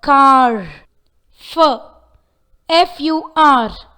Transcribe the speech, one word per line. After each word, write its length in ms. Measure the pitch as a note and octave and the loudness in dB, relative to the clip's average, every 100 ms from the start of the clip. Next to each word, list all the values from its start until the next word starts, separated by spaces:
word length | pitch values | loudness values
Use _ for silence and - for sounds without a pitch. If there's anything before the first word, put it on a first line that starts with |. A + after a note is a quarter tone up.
car. 640 | - C#4 C4+ C4+ B3+ A3+ F3 D3 _ _ _ _ _ | 0 2 4 4 0 -2 -10 -18 _ _ _ _ _
F, 520 | _ - - D#4+ A#3 - _ _ _ _ _ _ _ _ | _ -16 0 0 0 -10 _ _ _ _ _ _ _ _
F 320 | E4 F4+ - | 0 0 -2
U 320 | D4 D#4+ D#4+ D#4+ | -6 -6 -6 0
R 340 | D4+ C4+ A3 - - | 2 2 -2 -10 -20